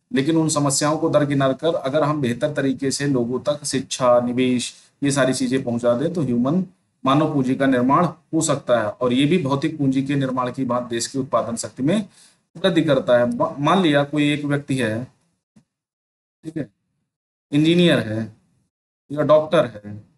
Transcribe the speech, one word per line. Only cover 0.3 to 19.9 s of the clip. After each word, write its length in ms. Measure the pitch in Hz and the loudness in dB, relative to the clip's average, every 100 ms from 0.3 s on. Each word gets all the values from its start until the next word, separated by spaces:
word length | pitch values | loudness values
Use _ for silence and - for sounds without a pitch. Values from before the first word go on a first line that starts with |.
| 165 | 2
उन 120 | 156 | 0
समस्याओं 480 | 147 143 135 151 156 | 0 0 0 0 0
को 120 | 160 | 0
दरकिनार 440 | 143 143 139 135 | 0 0 0 0
कर 220 | 131 156 175 | 0 -2 -2
अगर 280 | 135 151 | -2 0
हम 180 | 143 151 | 0 0
बेहतर 320 | 123 120 147 | -2 -2 -4
तरीके 380 | 143 135 131 135 | -2 -2 -2 -4
से 160 | 127 143 | -2 0
लोगों 320 | 131 120 127 | 0 0 -4
तक 240 | - 147 143 | -4 -6 -4
शिक्षा, 540 | 131 - - 127 120 | -6 -6 0 2 4
निवेश, 540 | 120 123 127 123 - - _ _ | 2 0 0 0 -4 -12 _ _
ये 80 | 143 | -2
सारी 220 | 139 127 | 2 2
चीजें 300 | 127 127 131 | 0 0 -2
पहुंचा 300 | 127 117 120 | -2 -2 0
दें, 200 | 120 165 | 0 0
तो 80 | 170 | -2
human, 440 | 135 120 127 180 185 _ _ _ | -2 0 2 0 -2 _ _ _
मानव 300 | 131 143 156 | 0 2 2
पूंजी 220 | 143 127 131 | 0 0 0
का 100 | 135 | 2
निर्माण 400 | 127 123 151 175 | 2 2 2 2
हो 360 | - _ 160 | -4 _ -2
सकता 380 | 151 139 - 120 | 0 -2 0 0
है। 100 | 104 | 0
और 240 | - 127 | -4 -2
ये 120 | 123 143 | 2 2
भी 160 | 180 | 2
भौतिक 340 | 135 139 160 143 | 0 -2 -2 -2
पूंजी 260 | 135 135 | 0 0
के 120 | 135 143 | 0 -2
निर्माण 360 | 131 127 123 | -2 -2 -4
की 140 | 120 123 | -4 -4
बात 180 | 123 | -2
देश 240 | 117 117 - | -4 -6 -4
की 120 | 135 | -6
उत्पादन 360 | 135 117 110 117 | -2 -2 -2 -6
शक्ति 280 | 113 - | -8 -4
में 220 | 135 214 196 _ - _ _ 165 | 0 0 -2 _ -20 _ _ -4
वृद्धि 260 | 190 165 | 0 2
करता 360 | 151 131 - 123 | 2 2 4 2
है। 160 | 120 120 | 2 0
मा-, 180 | 151 143 | -2 -2
मान 220 | 151 190 | 0 2
लिया 220 | 170 143 | 4 2
कोई 280 | 143 151 147 | 0 0 0
एक 120 | 147 143 | 0 -2
व्यक्ति 320 | 143 - 131 | -4 -2 -2
है, 260 | 113 110 131 _ _ _ _ _ _ _ _ _ _ _ _ _ | -2 -4 -8 _ _ _ _ _ _ _ _ _ _ _ _ _
ठीक 140 | 160 156 | -12 -10
है, 120 | 127 _ _ _ _ _ _ _ _ | -10 _ _ _ _ _ _ _ _
इंजीनियर 480 | 147 156 175 170 131 | 2 4 4 4 4
है 240 | 110 113 110 - _ _ _ _ _ _ - | 0 -6 -6 -10 _ _ _ _ _ _ -8
या 100 | 143 | -2
डॉक्टर 440 | 139 156 156 170 120 | 4 4 4 0 0
है 280 | 107 104 | -4 -14